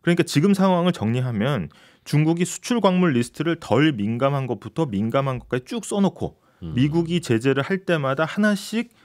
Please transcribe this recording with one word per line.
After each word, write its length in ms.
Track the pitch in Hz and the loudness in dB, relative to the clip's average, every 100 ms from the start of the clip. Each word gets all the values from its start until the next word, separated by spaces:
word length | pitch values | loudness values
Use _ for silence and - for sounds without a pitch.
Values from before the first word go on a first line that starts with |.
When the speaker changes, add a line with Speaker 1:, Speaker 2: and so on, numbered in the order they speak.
Speaker 1:
그러니까 220 | - 175 | 0 2
지금 300 | - 143 202 | 2 2 4
상황을 380 | 190 190 175 180 | 4 2 2 0
정리하면 760 | - 107 127 127 110 127 127 73 - - _ | 0 -2 -2 -2 -2 -2 -2 -6 -14 -20 _
중국이 400 | - 147 156 170 | -2 2 2 2
수출 380 | 175 - - 240 | -2 -4 -2 2
광물 320 | 196 180 180 | 2 4 2
리스트를 420 | 120 117 - 160 165 | 2 -2 -4 -4 -4
덜 320 | - 110 156 | 0 2 4
민감한 540 | 110 104 117 139 143 127 | 2 -2 0 0 0 -4
것부터 380 | 107 110 - 151 | -6 -8 -4 -2
민감한 520 | 98 110 139 135 123 | -2 -2 -2 -2 -4
것까지 240 | - 131 | -6 -6
쭉 220 | - 233 - | -6 -8 -4
써놓고 560 | 202 190 - - - _ - | 0 0 0 -8 -10 _ -16
Speaker 2:
음. 100 | 82 120 | -4 0
Speaker 1:
미국이 460 | 143 165 165 175 | 2 0 0 -2
제재를 420 | - 113 135 135 | 0 0 2 0
할 220 | - 190 - | 0 -4 -2
때마다 400 | 165 135 139 160 | -2 0 -2 -2
하나씩 640 | 202 208 202 - 220 240 _ | 0 0 0 -4 -6 -6 _